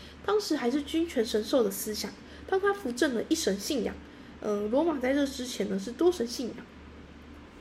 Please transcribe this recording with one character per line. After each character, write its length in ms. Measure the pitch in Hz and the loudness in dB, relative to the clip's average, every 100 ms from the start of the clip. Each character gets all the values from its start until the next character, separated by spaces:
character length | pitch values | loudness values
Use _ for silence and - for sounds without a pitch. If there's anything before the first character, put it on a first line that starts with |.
| - - - | -16 -8 2
当 120 | 415 | 2
时 180 | - 285 | 2 0
还 140 | 240 | 2
是 120 | 285 | 0
君 260 | 285 330 339 | 0 0 2
权 160 | 262 | 2
神 180 | 220 214 | 2 2
授 200 | 220 277 | 4 4
的 80 | 202 | 4
思 240 | 190 214 | 2 -4
想， 160 | 208 196 - - - - | -4 -6 -8 -16 -14 -2
当 120 | 381 | 2
他 140 | 403 | 2
扶 160 | 392 254 | 2 -2
正 240 | 240 302 | 2 2
了 80 | 226 - | 2 0
一 60 | 320 | 2
神 200 | 208 202 | 2 0
信 260 | - 277 | 0 -2
仰， 100 | 190 - - - - - | -2 -4 -14 -18 -18 -8
呃， 280 | 214 208 214 | -2 0 2
罗 140 | 262 | 4
马 160 | 339 285 | 4 2
在 140 | 254 | 2
这 140 | 285 277 | 2 2
之 200 | 262 254 | 0 -6
前 220 | - 202 | -2 0
呢， 100 | 190 | 0
是 140 | 214 | -2
多 180 | - 349 | 4 4
神 160 | 349 233 | 4 -2
信 220 | - 233 | -2 -6
仰。 80 | - - - - - - - - - - - | -6 -14 -18 -18 -18 -18 -18 -18 -18 -18 -18